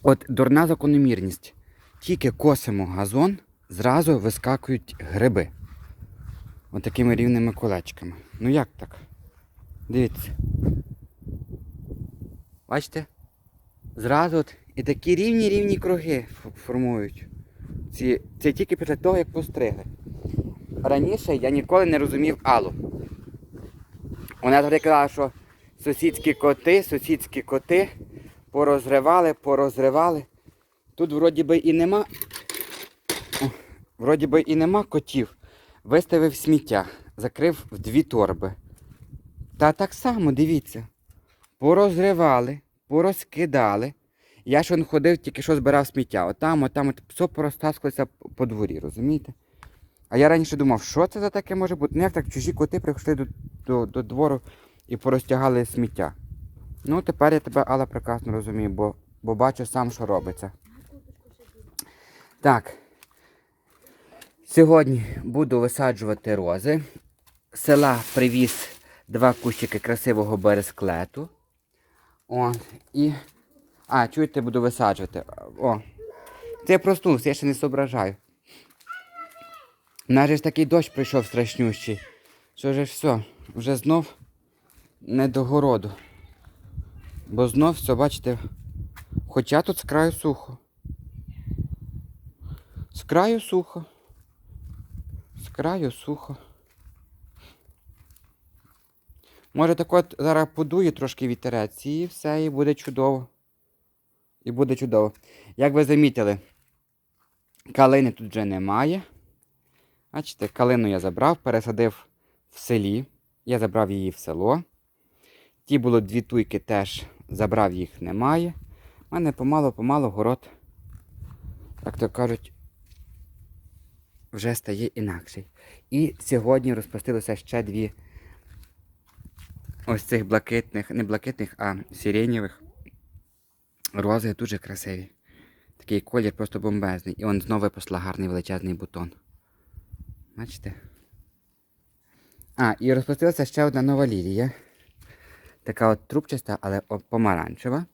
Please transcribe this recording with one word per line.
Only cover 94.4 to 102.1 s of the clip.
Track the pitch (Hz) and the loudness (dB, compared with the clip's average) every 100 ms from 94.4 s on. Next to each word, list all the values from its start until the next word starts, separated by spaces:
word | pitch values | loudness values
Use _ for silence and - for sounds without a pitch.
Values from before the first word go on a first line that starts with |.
| _ - - - - - - - - - | _ -20 -18 -18 -18 -18 -16 -16 -18 -20
З | - | -18
краю | - 156 185 147 | -6 -4 -2 -4
сухо. | - - 147 - 135 - _ _ _ - - _ _ - _ - _ _ _ _ - _ _ _ _ _ _ _ _ _ _ _ - _ _ _ | -6 -12 -12 -12 -16 -18 _ _ _ -20 -20 _ _ -20 _ -20 _ _ _ _ -20 _ _ _ _ _ _ _ _ _ _ _ -20 _ _ _
Може, | 135 160 165 | 0 2 2
так | 165 | 2
от | 180 175 - | 2 2 -2
зараз | 147 156 156 | 2 2 2
подує | - 156 170 180 | -2 -2 2 2
трошки | - 135 - 131 | 0 -6 -4 -4
вітерець | 120 127 117 104 - 139 | -4 -4 -2 -4 -6 -8
і | 151 | -6
все, | 175 | -6